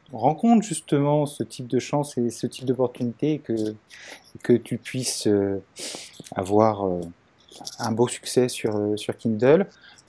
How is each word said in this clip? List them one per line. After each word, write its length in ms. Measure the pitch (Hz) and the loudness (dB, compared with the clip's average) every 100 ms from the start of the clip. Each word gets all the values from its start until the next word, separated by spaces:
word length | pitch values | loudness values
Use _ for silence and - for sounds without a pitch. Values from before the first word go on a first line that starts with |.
| _ | _
rencontres 520 | 117 120 156 233 226 - | 0 0 2 4 4 2
justement 600 | 160 - 151 143 147 143 | -6 0 2 4 2 0
ce 180 | - | -4
type 240 | 113 - 123 | -8 -8 -4
de 120 | 127 | -4
chance 380 | - 147 143 - | -2 -2 -2 -2
et 120 | 120 | -4
ce 180 | - 123 | -4 -8
type 160 | - 127 | -8 -4
d'opportunité, 680 | 127 127 - 120 113 147 | 0 0 -2 -6 -2 -2
et 60 | 151 | -2
que, 140 | - 113 107 107 _ - - - - - | -2 -2 -2 -6 _ -20 -20 -20 -20 -16
que 100 | - | 4
tu 240 | 120 117 120 | 4 4 -8
puisses, 500 | - 131 123 - 110 | -6 -6 -6 -2 2
euh, 340 | 104 98 98 - - - - - - - - | 4 2 -2 -6 -14 -12 -12 -14 -18 -12 -8
avoir, 500 | 92 104 110 104 98 | 0 4 4 4 -2
euh, 140 | 90 85 87 _ _ - - - - | -2 -6 -14 _ _ -20 -16 -14 -6
un 120 | 117 | -4
beau 160 | 113 117 | 0 -2
succès 400 | - - - 123 | -2 -2 0 0
sur, 260 | - 117 107 | -2 -4 -2
euh, 180 | 104 104 | -2 -2
sur 220 | - 110 | -4 -6
Kindle, 480 | 113 107 123 160 196 - - - | -2 2 6 6 4 -6 -20 -20